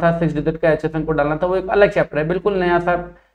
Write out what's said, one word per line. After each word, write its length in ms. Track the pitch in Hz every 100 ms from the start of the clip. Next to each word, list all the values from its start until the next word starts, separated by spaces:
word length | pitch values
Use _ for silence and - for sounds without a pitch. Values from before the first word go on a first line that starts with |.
था, 140 | 170 170
six 140 | 165
digit 240 | 143 151 160
का 120 | 165
एचएसएन 340 | 160 160 165 156
code 120 | 156
डालना 180 | 147 156
था, 100 | 180
वो 80 | 185
एक 140 | 185
अलग 220 | 196 202
chapter 260 | 185 151 147
है, 100 | 156
बिल्कुल 260 | 185 202 190
नया 240 | 175 175
सा 140 | 175 175 - - _